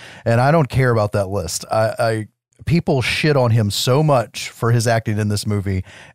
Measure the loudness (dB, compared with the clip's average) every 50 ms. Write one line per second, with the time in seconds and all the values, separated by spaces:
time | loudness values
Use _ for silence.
0 | -20 -20 -16 -6 -2 0 2 4 4 4 4 2 2 0 0 0 2 2 2 2
1 | 0 0 0 -2 -2 -2 -4 -6 -6 -6 -8 -8 -6 -4 -2 0 0 0 0 -2
2 | -2 -2 -2 -4 -6 -10 _ _ _ _ _ -10 -2 0 0 0 2 0 0 0
3 | 0 -2 -2 0 0 2 2 2 2 2 2 2 2 0 -2 -2 0 0 2 2
4 | 2 2 2 2 0 -2 -8 -14 -14 -12 -8 -2 0 0 2 2 2 2 0 0
5 | 0 -2 -2 -2 -2 -2 -2 -4 -4 -4 -4 -4 -2 -2 -4 -4 -6 -8 -16 -20
6 | -20 -20